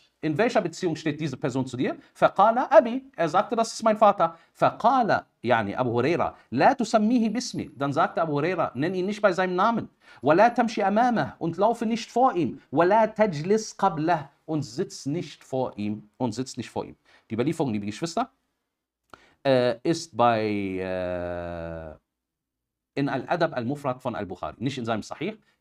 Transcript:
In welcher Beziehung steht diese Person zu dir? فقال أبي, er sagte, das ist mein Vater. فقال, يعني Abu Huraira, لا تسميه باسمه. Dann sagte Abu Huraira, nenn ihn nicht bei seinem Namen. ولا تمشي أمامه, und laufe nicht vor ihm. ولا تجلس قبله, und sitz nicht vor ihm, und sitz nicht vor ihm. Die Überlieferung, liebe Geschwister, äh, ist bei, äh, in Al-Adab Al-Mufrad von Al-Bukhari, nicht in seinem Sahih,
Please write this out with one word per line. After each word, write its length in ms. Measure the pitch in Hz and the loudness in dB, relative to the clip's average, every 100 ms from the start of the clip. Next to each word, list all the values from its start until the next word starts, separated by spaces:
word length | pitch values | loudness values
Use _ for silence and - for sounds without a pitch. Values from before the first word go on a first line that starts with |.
| _ _ | _ _
In 180 | 160 156 | -4 0
welcher 220 | 233 240 | 2 2
Beziehung 360 | 175 165 185 156 | -2 -2 -4 -4
steht 240 | 160 147 | -4 -4
diese 160 | 151 127 | -4 -4
Person 300 | 147 127 131 | -4 -2 -4
zu 100 | 123 | -2
dir? 200 | 185 330 - | -4 -4 -12
فقال 440 | - 160 - 202 226 302 | 2 2 6 4 4 6
أبي, 320 | 302 233 247 - - | 6 6 2 -6 -2
er 120 | 165 | 0
sagte, 280 | 175 202 226 | 2 0 0
das 160 | 226 | -2
ist 100 | - | 0
mein 140 | 226 214 | 0 4
Vater. 400 | 208 196 170 - _ | 4 4 0 -2 _
فقال, 680 | - 139 - 220 262 220 123 - _ | 0 0 2 2 4 4 0 -2 _
يعني 340 | 113 117 101 - | 0 2 2 -2
Abu 160 | 123 | -2
Huraira, 420 | 120 127 165 92 - - | 0 0 0 -2 -6 -6
لا 220 | 117 185 | 2 4
تسميه 580 | 277 220 226 214 247 220 | 4 2 2 2 2 0
باسمه. 400 | 208 254 165 98 - | -2 -6 -6 -8 -4
Dann 160 | 139 | -2
sagte 300 | 139 196 196 | 0 0 0
Abu 100 | 165 | -2
Huraira, 380 | 143 156 180 139 | 0 0 0 -2
nenn 200 | 120 156 | -2 -4
ihn 120 | 190 180 | -2 -4
nicht 140 | 214 | 0
bei 120 | 208 | 0
seinem 240 | 175 185 180 | 2 0 2
Namen. 320 | 208 233 110 _ _ - | 2 0 -4 _ _ -4
ولا 260 | 131 165 226 | 2 6 6
تمشي 340 | 240 233 226 | 4 -2 0
أمامه, 520 | 196 202 247 220 135 - | 0 2 2 2 -2 -4
und 180 | 165 160 | -6 0
laufe 300 | 208 226 220 | 0 0 -2
nicht 240 | 226 - | -4 -4
vor 240 | 233 262 | 2 2
ihm. 260 | 180 135 135 _ | 2 -2 -4 _
ولا 360 | 135 175 214 220 | 2 4 4 2
تجلس 680 | 220 214 147 160 220 220 - | 2 0 0 0 0 -2 -2
قبله, 500 | 196 160 156 170 147 _ - | -2 0 0 -2 -4 _ -6
und 160 | 156 | -6
sitz 440 | 131 120 196 - 135 | -4 -6 -8 -8 -8
nicht 360 | 151 - - | -6 -8 -14
vor 300 | - 131 123 - | -8 -4 -4 -4
ihm, 320 | 104 107 - - | -6 -6 -10 -6
und 140 | 127 | -6
sitz 240 | 107 131 - | -4 -8 -10
nicht 140 | 113 | -10
vor 140 | - | -8
ihm. 120 | - - _ _ - | -10 -12 _ _ -8
Die 40 | |
Überlieferung, 380 | 107 131 170 139 | -4 -2 -2 -2
liebe 140 | 107 101 | -2 -4
Geschwister, 440 | 104 165 - 254 _ _ _ _ _ _ _ _ - _ _ | -6 -6 -4 -6 _ _ _ _ _ _ _ _ -20 _ _
äh, 340 | 139 131 123 120 | 0 2 2 0
ist 340 | - 165 - 107 | -2 -4 -4 2
bei, 280 | 120 113 107 | 4 4 0
äh, 1500 | 104 98 92 92 92 90 90 87 87 87 85 82 82 80 76 _ _ _ _ _ _ _ _ _ | -2 -2 -4 -4 -4 -4 -4 -6 -8 -8 -8 -10 -10 -14 -16 _ _ _ _ _ _ _ _ _
in 140 | - 139 | -4 -2
Al-Adab 480 | 123 - 175 170 - | -2 -2 0 0 -2
Al-Mufrad 440 | 117 143 139 127 | -6 -4 -4 -4
von 140 | 127 | -6
Al-Bukhari, 420 | 98 95 92 78 76 | -6 -8 -8 -10 -6
nicht 200 | 120 131 | -6 -4
in 60 | |
seinem 180 | 113 110 | -4 -4
Sahih, 340 | - - 165 214 _ _ | -6 -8 -8 -10 _ _